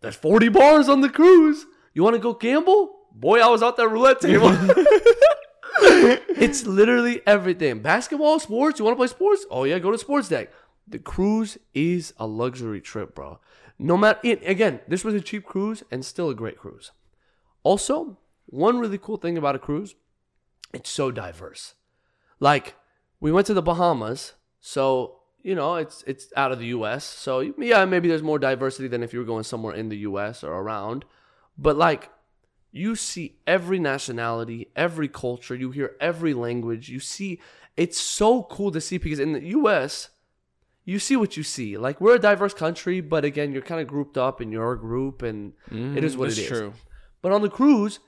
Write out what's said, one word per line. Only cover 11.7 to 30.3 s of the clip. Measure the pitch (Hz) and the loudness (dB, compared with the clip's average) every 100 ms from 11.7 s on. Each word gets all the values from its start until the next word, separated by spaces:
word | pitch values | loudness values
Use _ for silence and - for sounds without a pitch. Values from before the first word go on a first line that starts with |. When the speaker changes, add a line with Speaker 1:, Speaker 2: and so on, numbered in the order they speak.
Speaker 1:
is | 131 160 175 160 _ | -4 -2 -2 -6 _
a | 110 | -10
luxury | 110 127 127 117 101 | -6 -6 -6 -10 -10
trip, | - 113 90 - | -12 -12 -12 -14
bro. | 71 80 _ _ _ _ | -18 -18 _ _ _ _
No | - 175 | -2 2
matter, | 208 - 240 226 - | 2 2 -2 -2 -2
again, | 190 214 127 - | 0 0 -2 -8
this | 180 | -6
was | 220 | -4
a | 208 | -6
cheap | - 208 - | -6 -14 -10
cruise | 190 208 220 - | -6 -6 -8 -12
and | 127 | -12
still | 131 - 165 | -12 -8 -6
a | 113 | -6
great | 113 - | -10 -12
cruise. | - - - _ _ _ _ _ _ _ | -20 -20 -20 _ _ _ _ _ _ _
Also, | - 202 - 294 320 190 _ _ _ | 0 0 0 -4 -6 -16 _ _ _
one | 127 185 247 | -2 0 0
really | 226 196 | -4 -8
cool | - 214 | -10 -10
thing | 170 170 | -6 -4
about | 143 135 | -4 -4
a | |
cruise, | - 147 202 _ _ _ _ _ _ _ - | -6 -8 -8 _ _ _ _ _ _ _ -20
it's | - - | -18 -12
so | - 135 | -6 -6
diverse. | 113 92 82 85 - - _ _ _ _ _ _ _ | -6 -14 -16 -20 -20 -20 _ _ _ _ _ _ _
Like, | 139 143 - - _ _ _ _ | 2 2 -2 -20 _ _ _ _
we | 151 | 0
went | 170 202 | 0 2
to | |
the | 196 | 0
Bahamas, | 165 170 175 143 110 131 - _ _ _ | 0 0 0 0 -6 -10 -14 _ _ _
so, | - - 135 131 120 - _ _ | -12 -4 0 0 -4 -12 _ _
you | 190 185 | -8 -4
know, | 143 170 | -4 -4
it's, | 156 - - | -8 -12 -14
it's | 135 - - | -14 -10 -4
out | 135 | -4
of | 127 | -4
the | 117 | -8
U | 123 107 | -6 -6
S. | 127 - | -8 -12
So, | - - 131 | -14 -6 -6
yeah, | 143 - 240 220 190 | -6 -8 2 2 4
maybe | 180 175 | 0 0
there's | 160 | -2
more | 156 151 | -2 -2
diversity | 135 131 131 131 131 | -2 -2 -6 -8 -8
than | 120 | -8
if | 117 | -8
you | 120 | -10
were | 117 | -8
going | 113 | -8
somewhere | 110 120 110 85 | -8 -10 -10 -10
in | 110 | -10
the | 104 | -10
U | 104 98 | -8 -6
S | 104 | -8